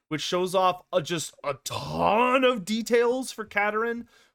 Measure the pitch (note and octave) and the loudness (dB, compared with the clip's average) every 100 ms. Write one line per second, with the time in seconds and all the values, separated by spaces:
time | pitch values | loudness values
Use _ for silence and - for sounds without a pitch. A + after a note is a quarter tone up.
0 | _ D3+ - F3+ F3+ F#3+ F#3 F3+ _ F3+ | _ -6 -2 -2 2 2 2 0 _ -2
1 | D3 E3+ - - C#3+ C3+ - A2 C#3+ D#3+ | -2 -4 -6 -8 -8 -8 -8 -8 -6 0
2 | E3+ G#3 B3 C4 B3+ B3 F3 A3+ A3 A#3 | 2 4 4 4 2 0 -4 -6 2 2
3 | A#3+ B3+ B3 - G#3 G#3 G#3 G#3+ A#3 A#3 | 4 0 -4 -10 -6 -2 0 0 -4 -6
4 | A#3 _ _ | -12 _ _